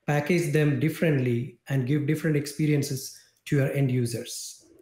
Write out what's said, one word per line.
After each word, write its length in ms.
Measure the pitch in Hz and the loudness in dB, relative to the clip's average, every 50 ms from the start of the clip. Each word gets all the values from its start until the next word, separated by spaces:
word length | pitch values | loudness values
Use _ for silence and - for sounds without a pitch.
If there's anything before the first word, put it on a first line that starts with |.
| - - | -4 -2
package 460 | 147 147 147 - 180 170 170 151 143 | 0 0 2 2 2 2 2 2 2
them 260 | 156 151 147 139 123 | 2 4 4 2 2
differently, 800 | 131 160 156 - - 165 147 131 127 123 120 120 135 151 - _ _ - | 0 -2 0 0 0 2 2 2 2 0 0 -2 -2 -6 -10 _ _ -4
and 180 | 139 135 123 | -2 -2 0
give 220 | 120 147 151 135 135 | 0 0 0 0 0
different 300 | 156 156 - 165 147 147 | -2 0 0 0 0 0
experiences 840 | 147 - - - 156 147 147 143 127 - 139 127 - - - - - _ _ _ - - | -2 -4 -4 -2 0 2 2 2 0 0 -4 -8 -8 -12 -16 -18 -20 _ _ _ -6 0
to 100 | 147 143 | 2 2
your 160 | 135 147 - | 2 2 2
end 180 | 143 139 127 | 0 0 2
users. 760 | 123 127 120 113 113 113 - - - - - - - - - _ - - | 2 2 0 0 -2 -6 -8 -8 -12 -12 -12 -14 -16 -18 -20 _ -20 -20